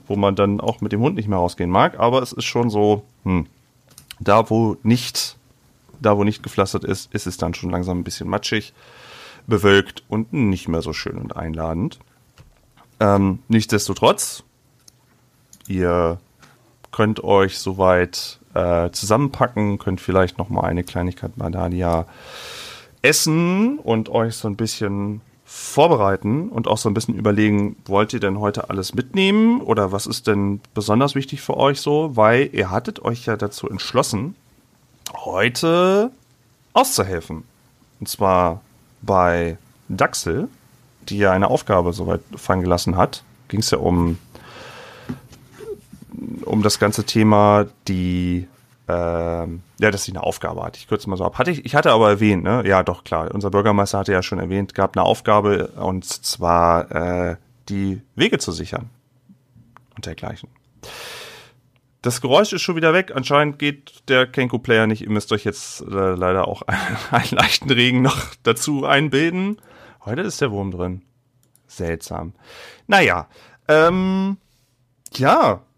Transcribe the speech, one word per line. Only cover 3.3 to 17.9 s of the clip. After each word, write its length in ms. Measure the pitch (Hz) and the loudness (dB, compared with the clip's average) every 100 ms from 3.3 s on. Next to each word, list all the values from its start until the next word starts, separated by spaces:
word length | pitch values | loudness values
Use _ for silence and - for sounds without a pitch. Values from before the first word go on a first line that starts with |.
| 90 78 _ _ _ _ - - - | -2 -2 _ _ _ _ -20 -20 -4
da 300 | - 107 110 | 2 4 4
wo 260 | 110 113 - | 0 0 0
nicht, 560 | 107 120 - - - - _ _ _ _ _ - | 2 2 0 -8 -8 -12 _ _ _ _ _ -2
da 200 | 107 101 | 2 2
wo 60 | |
nicht 180 | 104 107 | 2 -2
gepflastert 420 | - - 98 98 | -4 -2 -2 -2
ist, 300 | 95 95 - | -4 -6 -6
ist 120 | 104 - | -8 -8
es 120 | - | -6
dann 160 | 85 | -6
schon 160 | 85 90 | -4 -4
langsam 300 | 90 92 90 | -4 -2 -4
ein 40 | |
bisschen 240 | 85 - 90 | -6 -8 -6
matschig, 460 | 101 - 110 - _ - - - - - - - | -4 -2 -4 -6 _ -20 -20 -20 -20 -20 -16 -2
bewölkt 580 | 107 101 98 - - - | 2 6 4 4 -6 -6
und 260 | 107 113 | -6 -4
nicht 340 | 156 107 92 - | 0 0 0 -2
mehr 140 | 82 | -4
so 100 | 80 | -4
schön 240 | 78 - 85 | -8 -8 -10
und 180 | - - | -10 -10
einladend. 640 | 80 80 80 82 80 - _ _ _ _ _ _ _ _ _ - | -8 -6 -6 -4 -6 -8 _ _ _ _ _ _ _ _ _ 0
Ähm, 380 | 104 101 95 92 - | 2 4 2 0 2
nichtsdestotrotz, 960 | 113 - 104 - 92 120 208 - - - _ _ _ _ _ _ _ _ _ _ _ - | 2 2 0 0 2 2 2 -4 -10 -18 _ _ _ _ _ _ _ _ _ _ _ -6
ihr 500 | 92 90 87 82 87 - _ - _ _ _ _ | -2 2 2 0 -2 -10 _ -20 _ _ _ _
könnt 340 | - 110 107 | 0 0 0
euch 340 | 92 101 95 - | 2 4 4 -2
soweit, 800 | 98 95 92 | -6 2 4